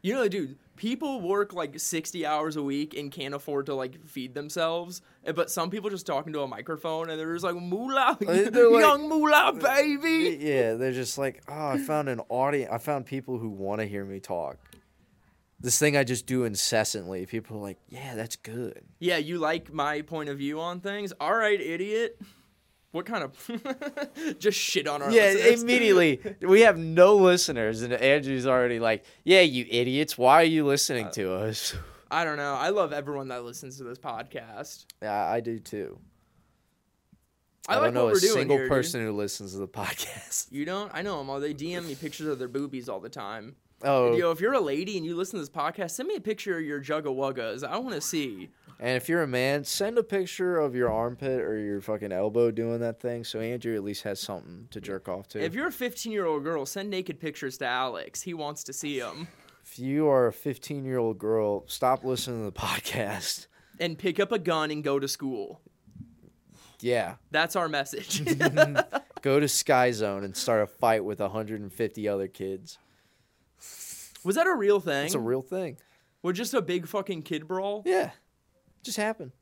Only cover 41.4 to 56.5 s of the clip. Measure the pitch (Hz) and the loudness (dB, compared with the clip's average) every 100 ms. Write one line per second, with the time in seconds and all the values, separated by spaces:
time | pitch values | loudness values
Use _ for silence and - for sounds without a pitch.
41.4 | 147 147 156 175 165 135 160 - 156 135 | -6 -6 -6 -6 -8 -10 -10 -8 -6 -6
42.4 | 127 135 143 131 120 98 113 139 101 110 | -4 -4 -6 -8 -10 -10 -10 -12 -10 -12
43.4 | 110 - _ _ 139 139 123 117 175 165 | -14 -20 _ _ 2 4 6 4 2 2
44.4 | 208 269 160 143 175 196 160 170 190 202 | 0 2 0 -2 -4 -4 -4 -4 -6 -6
45.4 | 143 160 151 185 170 - 320 392 208 214 | -8 -6 -6 -4 -8 -6 -6 -6 -6 -6
46.4 | 202 170 156 147 139 156 151 131 135 127 | -4 -4 -4 -6 -4 -4 -2 -2 -2 -2
47.4 | 113 113 135 190 254 170 - 160 135 98 | -6 -6 -6 -6 -6 -6 -4 -4 -4 -8
48.4 | 90 _ - - 120 127 123 170 147 123 | -16 _ -20 -8 -2 -2 0 0 2 2
49.4 | 131 143 - - 202 240 226 196 180 - | 2 0 -2 -2 0 0 0 -2 -4 -2
50.4 | 180 175 147 123 120 110 120 123 135 127 | 0 2 0 2 2 2 -2 -4 -2 -2
51.4 | 87 110 104 101 98 107 104 92 104 113 | -2 -4 -4 -6 -4 -6 -4 -2 0 4
52.4 | 120 107 117 117 117 117 123 120 117 110 | 2 2 -2 -2 -4 -4 -6 -6 -8 -6
53.4 | 113 120 113 110 101 101 107 95 - 92 | -6 -6 -4 -4 -4 -6 -8 -8 -8 -10
54.4 | - 87 117 107 95 95 - 92 98 110 | -12 -20 -16 -14 -10 -10 -8 -10 -8 -8
55.4 | 160 196 320 - 247 240 226 214 175 151 | -6 -4 -6 -6 -8 -6 -6 -4 -2 -2
56.4 | 147 | -4